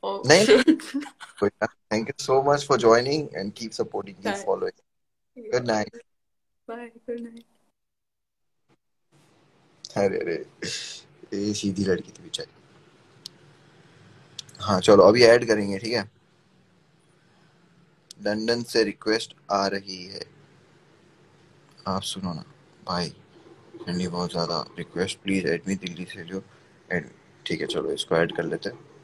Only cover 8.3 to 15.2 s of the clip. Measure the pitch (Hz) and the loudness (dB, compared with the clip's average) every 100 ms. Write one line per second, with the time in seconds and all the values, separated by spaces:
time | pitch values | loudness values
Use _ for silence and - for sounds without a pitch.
8.3 | _ _ _ _ _ _ _ _ _ _ | _ _ _ _ _ _ _ _ _ _
9.3 | _ _ _ _ _ - - 101 92 85 | _ _ _ _ _ -10 0 0 0 -4
10.3 | 80 - _ - - - - - _ - | -6 -8 _ -10 -8 -10 -16 -20 _ -10
11.3 | 98 104 104 101 95 98 85 - - 82 | -6 -4 -2 -4 -2 0 0 -2 -20 -14
12.3 | - - _ _ - _ _ _ - - | -12 -12 _ _ -20 _ _ _ -20 -20
13.3 | _ - _ - - - - - - - | _ -20 _ -20 -20 -20 -20 -20 -20 -20
14.3 | - - - - 95 92 101 92 117 | -20 -20 -10 -2 0 6 10 10 10